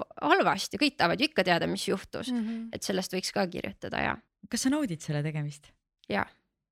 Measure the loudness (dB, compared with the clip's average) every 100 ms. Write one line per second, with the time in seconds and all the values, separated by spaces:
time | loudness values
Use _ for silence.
0 | -12 -2 4 6 6 2 -2 0 0 4
1 | 2 2 2 2 4 4 2 -2 -2 -4
2 | -4 -8 -4 -2 -2 -4 -8 -6 -2 -2
3 | -2 -4 -2 -2 -2 -2 -6 -8 -6 -2
4 | 0 -2 -8 _ -6 -2 2 2 0 -4
5 | -4 -2 -2 -4 -6 -8 -18 _ _ _
6 | -4 -4 -4 _ _ _ _